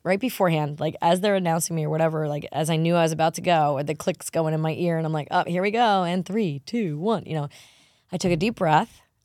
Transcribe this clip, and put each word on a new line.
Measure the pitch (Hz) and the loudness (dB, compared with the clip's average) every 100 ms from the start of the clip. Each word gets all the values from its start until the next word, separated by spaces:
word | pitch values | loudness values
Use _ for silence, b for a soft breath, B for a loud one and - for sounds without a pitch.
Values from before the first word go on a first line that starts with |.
right | 170 196 | -2 0
beforehand, | 254 - 180 160 147 147 | -2 0 2 2 0 -4
like, | 156 - | -6 0
as | 170 180 | 2 2
they're | 208 196 | 2 2
announcing | 175 165 - 165 | 2 0 -2 -2
me | |
or | 151 | -2
whatever, | 156 160 156 151 | 2 0 0 -4
like, | 147 - | -4 -6
as | 139 156 | -4 0
I | 160 | 2
knew | 165 175 | 4 4
I | |
was | 160 | 2
about | 160 160 | 2 0
to | 170 | 0
go, | 180 165 147 139 | 2 4 4 0
and | 147 | -2
the | |
click's | 151 196 170 - | -4 -4 -6 -4
going | 165 156 | -2 0
in | 156 | 0
my | 160 | -2
ear, | 151 170 160 | -2 -2 0
and | 156 | -2
I'm | |
like, | 156 135 | -4 -2
"Oh, | 180 170 | -2 0
here | 175 | 0
we | 202 | 0
go, | 220 233 196 | 2 2 2
and | 175 185 170 | 2 -2 -2
three, | 220 190 139 - | -2 -2 -4 -6
two, | 240 185 147 | -4 -2 -2
one," | 196 196 | -2 -4
you | - | -4
know. | 156 143 b b b b b b | -6 -6 b b b b b b
I | 180 | -4
took | 185 | 0
a | 170 | 0
deep | 214 226 | -2 0
breath, | 170 156 226 - _ _ | 2 4 2 -8 _ _